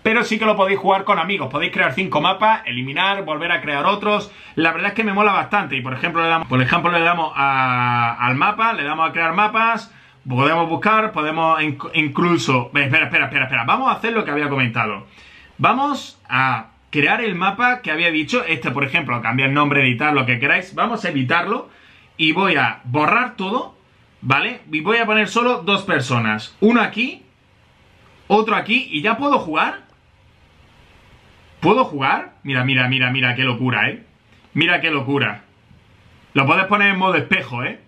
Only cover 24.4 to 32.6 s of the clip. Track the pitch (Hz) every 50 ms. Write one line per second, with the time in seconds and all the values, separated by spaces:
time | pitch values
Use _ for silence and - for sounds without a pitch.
24.4 | 175 233 247 - - 151 156 156 156 190 226 233 233 208 214 214 208 - - 226
25.4 | 240 247 247 208 170 190 202 - - - 170 143 127 - 127 120 113 107 107 110
26.4 | - - - _ - 214 240 233 208 - - 202 247 285 370 - - _ _ _
27.4 | _ _ _ _ _ _ _ _ _ _ _ _ _ _ _ _ _ _ 196 214
28.4 | 220 220 208 185 - 190 226 254 262 - 160 151 147 214 233 233 285 285 269 -
29.4 | - 165 151 156 202 269 403 - - _ _ _ _ _ _ _ _ _ _ _
30.4 | _ _ _ _ _ _ _ _ - _ _ - _ _ - - _ _ _ _
31.4 | _ - - - - 165 220 254 254 - 151 139 135 139 185 - - - _ _
32.4 | - 139 135 127